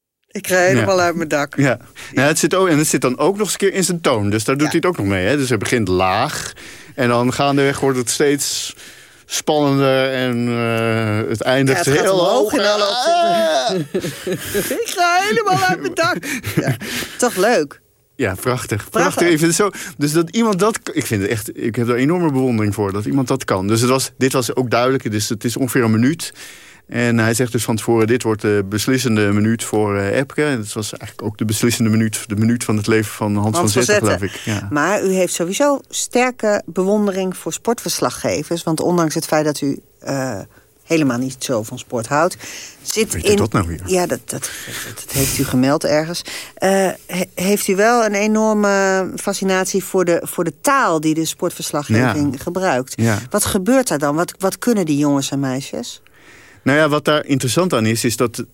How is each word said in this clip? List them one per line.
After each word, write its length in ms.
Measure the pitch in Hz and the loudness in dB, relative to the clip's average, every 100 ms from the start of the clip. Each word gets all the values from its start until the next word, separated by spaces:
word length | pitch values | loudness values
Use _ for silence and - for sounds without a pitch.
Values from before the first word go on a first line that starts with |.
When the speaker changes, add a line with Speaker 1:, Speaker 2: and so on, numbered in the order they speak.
| _ _ _ | _ _ _
Speaker 1:
Ik 200 | 202 190 | -10 0
ga 80 | 185 | 4
helemaal 400 | 180 190 196 185 | 4 4 4 2
Speaker 2:
Ja. 60 | |
Speaker 1:
uit 120 | 175 170 | 2 0
mijn 120 | 156 | -2
dak. 280 | 151 147 - | -2 0 2
Speaker 2:
Ja. 200 | 139 113 - - - | 2 0 -6 -20 -6
Nou, 140 | 123 139 | 0 2
het 120 | 160 | 2
zit 140 | 165 190 | 2 2
ook, 120 | 190 | 4
en 100 | 147 | 4
het 100 | 151 | 2
zit 140 | 143 | 2
dan 160 | 131 127 | 0 2
ook 160 | 151 202 | 0 0
nog 40 | |
eens 80 | 208 | -2
een 60 | - 196 | 0 0
keer 40 | |
in 100 | 180 | 0
zijn 180 | 185 170 | 0 0
toon. 280 | 165 117 101 | 0 0 2
Dus 140 | 110 | 0
daar 120 | 123 135 | 0 0
doet 80 | 151 | 0
Speaker 1:
Ja. 40 | |
Speaker 2:
hij 80 | 165 | 2
het 60 | 180 | 0
ook 80 | 170 | 0
nog 80 | 98 | 0
mee, 180 | 95 95 | 0 2
hè? 100 | 147 | 0
Dus 120 | 127 | 0
hij 80 | 113 | -2
begint 300 | - 123 95 | 0 0 2
laag. 680 | 90 92 101 147 - - - - - - - | 2 2 2 -2 -4 -10 -14 -18 -20 -12 -2
En 120 | 123 | 0
dan 240 | 120 123 | 2 0
gaandeweg 460 | 120 143 139 139 135 | 0 0 2 2 2
wordt 180 | 135 127 | 0 0
het 120 | 117 | -2
steeds 680 | - 147 143 - - - - - - - - - | 0 2 2 -2 -6 -8 -12 -20 -20 -20 -20 -10
spannender. 840 | - - 151 143 139 135 135 135 | -4 0 2 2 4 2 2 2
En, 340 | 131 127 120 120 | 0 -2 0 -2
eh, 840 | 117 117 113 113 113 110 107 - | -2 0 0 0 0 0 0 -2
het 120 | 107 | -2
eindigt 440 | - 131 135 190 170 | 0 2 2 2 2
Speaker 1:
Ja, 60 | |
het 80 | 143 | 2
gaat 80 | 196 | 4
Speaker 2:
heel 100 | 190 | 4
Speaker 1:
omhoog 320 | 175 240 214 | 4 2 2
Speaker 2:
hoog. 20 | |
Speaker 1:
in 60 | 277 196 | 2 2
alle 180 | 208 | 2
Speaker 2:
Ah! 840 | 208 247 285 349 339 339 330 311 226 190 143 | 0 0 2 2 2 2 2 0 0 -2 -4
Speaker 1:
opzichten. 380 | 190 175 - 185 | -4 -6 -6 -6
<laughs> 500 | 180 95 403 - 302 | -6 -4 -4 -2 -4
Ik 120 | 466 381 | -4 0
ga 200 | 349 359 403 | 2 2 2
helemaal 340 | 453 415 370 370 | 0 0 2 2
uit 120 | 359 | 0
mijn 120 | 381 | -4
dak. 240 | 349 339 359 285 262 - - | -2 -2 -2 -6 -8 -4 -2
Ja. 200 | 151 120 220 - - - | -2 -4 -6 -8 -8 -2
Toch 180 | 240 185 | -2 2
leuk. 460 | 208 214 143 - _ _ _ - | 2 2 0 -8 _ _ _ -4
Speaker 2:
Ja, 200 | 110 95 | -2 -2
prachtig. 540 | 123 123 - 104 - | -2 -4 -2 -6 -2
Speaker 1:
Prachtig. 0 | |
Speaker 2:
Prachtig. 380 | 220 262 - 170 | 0 0 2 2
Ik 80 | 156 | 4
vind 20 | |
het 140 | 165 165 | 4 2
zo, 140 | 143 - - - | 0 -2 -12 -4
dus 140 | 147 | 0
dat 180 | 156 165 | 0 0
iemand 300 | 226 226 185 | 2 2 2
dat, 200 | 208 - - | 2 0 -4
ik 120 | 151 - | -6 -2
vind 160 | 107 | -2
het 100 | 98 | 0
echt, 260 | 113 - - | -2 -6 -6
ik 180 | 117 110 | -4 -2
heb 120 | 120 | 0
er 60 | 120 | 2
enorme 360 | 135 180 165 | 2 2 2
bewondering 420 | 131 131 113 104 | 2 2 2 0
voor 180 | 101 101 | 0 -2
dat 140 | 101 117 | -2 -2
iemand 220 | 139 123 | -2 0
dat 180 | 131 - | -2 0
kan. 220 | 98 98 | -2 0
Dus 140 | 113 | 2
het 80 | 123 | 2
was, 220 | 131 - - | 2 -2 -2
dit 160 | 131 | 0
was 220 | 139 117 - | 0 0 -2
ook 140 | 127 | 0
duidelijk. 420 | 117 127 135 120 | 2 2 0 -2
Dus 180 | 107 - | -4 -2
het 140 | 110 | -4
is 140 | 123 127 | -4 -2
ongeveer 260 | 131 139 | -2 2
een 80 | 113 | 2
minuut. 420 | 110 123 170 - - - - - - - | 4 2 0 -6 -12 -20 -20 -20 -20 -10
En 300 | 120 120 117 | -2 0 2
hij 160 | 113 | 2
zegt 180 | 117 123 | 2 0
dus 120 | 120 | -2
van 120 | - 110 | -2 -2
tevoren: 320 | - 117 110 | 2 2 4
"Dit 160 | 123 | 2
wordt 180 | - 139 | 0 0
de 240 | 107 104 98 | 0 0 0
beslissende 520 | 104 135 131 120 107 104 | -2 0 0 2 2 2
minuut 320 | 104 107 113 | 2 2 0
voor, 320 | - 107 104 101 | -2 0 0 0
eh, 200 | 98 127 | 0 0
Epke." 240 | 135 - | -2 -2
En 140 | 151 127 | 0 -2
het 160 | 104 | -4
was 180 | 113 104 | -8 -8
eigenlijk 280 | - 107 - 107 | -10 -14 -10 -8
ook 60 | - | -4
de 80 | 110 | -4
beslissende 440 | 107 120 110 110 | 0 0 2 2
minuut, 340 | 110 110 - - | 2 0 -2 -4
de 80 | 104 | 0
minuut 280 | 110 120 | 2 0
van 140 | - 107 | 0 -2
het 100 | 104 | 2
leven 240 | 110 107 | 2 0
van 240 | - 107 104 | -4 -2 0
Hans 220 | 107 110 | 0 0
Speaker 1:
Hans 160 | 110 | 2
Speaker 2:
van 100 | 190 | 2
Speaker 1:
van 0 | |
Speaker 2:
Zetten, 240 | 185 208 104 | 2 2 2
Speaker 1:
Zetten. 220 | 95 98 | 0 -4
Speaker 2:
geloof 60 | - | -6
ik. 260 | - 101 | -6 -6
Ja. 60 | 101 | -2
Speaker 1:
Maar 320 | 143 160 208 | 0 0 2
u 80 | 190 | 0
heeft 200 | 190 180 | 2 0
sowieso 460 | - 170 196 285 277 - | -2 -4 0 2 0 -4
sterke 720 | - - 247 254 247 214 208 - | -8 -2 0 0 0 0 0 -2
bewondering 720 | 175 190 214 202 185 185 - | -2 2 2 2 0 -4 -6
voor 160 | 165 | -8
sportverslaggevers. 1120 | - - 240 175 - 127 - 120 92 156 170 | -4 -4 -2 -4 -2 -2 -2 -2 -2 -2 -4
Want 160 | - 156 | -2 0
ondanks 360 | 160 175 160 165 | 2 2 2 -2
het 100 | - | 0
feit 200 | 156 156 | 0 0
dat 160 | 147 | -2
u, 180 | 139 - - _ | -4 -4 -10 _
eh, 400 | - 139 131 98 - - _ _ | -8 -4 -4 -6 -10 -18 _ _
helemaal 340 | - 165 139 120 | -2 0 2 0
niet 260 | 131 - | -4 -6
zo 200 | - 120 | -4 -4
van 160 | 110 123 | -4 -10
sport 280 | - 123 110 | -8 -6 -2
houdt... 300 | 143 180 - - - - - | 0 0 -2 -12 -14 -16 -14
zit 320 | - 214 220 | -6 -2 -2
Speaker 2:
Weet 120 | - 196 | 0 2
u 40 | |
Speaker 1:
in 60 | 202 | 2
Speaker 2:
dat 140 | 202 | 2
nou 160 | 123 85 | 0 -2
weer? 140 | 80 90 | -6 -2
Speaker 1:
Ja, 200 | 180 175 | 0 0
dat, 120 | 123 - | -4 -6
dat, 160 | - - - - 113 - | -10 -10 -12 -12 -12 -12
dat, 180 | - - | -14 -6
dat 60 | |
heeft 260 | 135 139 - | -2 -2 0
u 60 | |
gemeld 400 | 135 127 131 156 - | 0 2 2 2 2
ergens. 360 | 151 160 175 - - - - | 0 0 -6 -10 -12 -14 -2
Eh, 140 | 190 196 185 - - | 2 2 2 -2 -6
he-, 160 | 180 185 - | -6 -6 -4
heeft 320 | 180 202 - | 0 0 2
u 80 | 190 | 2
wel 300 | 214 240 220 | 4 4 2
een 100 | 202 | 2
enorme 960 | 214 214 220 214 202 196 196 190 185 - | 2 2 2 2 2 4 2 2 -2 -4
fascinatie 680 | - 190 190 185 185 196 | -6 -2 0 0 0 -2
voor 220 | - 190 175 | 0 0 2
de, 160 | 170 | 0
voor 200 | - - | -2 -4
de 100 | 170 - | -4 -2
taal 380 | 294 277 220 160 | 2 2 4 2
die 120 | 156 | 2
de 120 | 156 160 | 0 -2
sportverslaggeving 1120 | - 175 - - 151 147 113 123 151 143 - | -4 -6 -6 -6 -6 0 2 2 2 -2 -2
Speaker 2:
Ja. 60 | |
Speaker 1:
gebruikt. 500 | - 180 185 127 131 - | -6 -2 0 0 -2 -2
Speaker 2:
Ja. 220 | 113 101 120 | 0 0 -2
Speaker 1:
Wat 160 | - - | -2 0
gebeurt 420 | 202 185 262 247 | 0 2 2 2
daar 120 | 147 | 0
dan? 160 | 147 151 | 0 0
Wat, 180 | 175 - | -2 -2
wat 180 | 190 185 | -4 -2
kunnen 280 | 240 220 160 | 0 0 2
die 120 | 143 | 2
jongens 340 | 147 139 135 | 2 2 0
en 80 | 139 | -2
meisjes? 600 | 139 131 - - 123 - _ _ - - - - | -2 -4 -6 -10 -10 -14 _ _ -20 -20 -20 -6
Speaker 2:
Nou 140 | 131 147 | 0 4
ja, 120 | 156 | 4
wat 160 | 147 147 | 2 2
daar 200 | 151 - | 0 2
interessant 480 | 135 127 165 180 | 0 0 0 2
aan 120 | 131 110 | 2 2
is, 180 | 113 | 0
is 140 | 123 - | 0 0
dat 260 | 120 - 113 | -2 -2 -10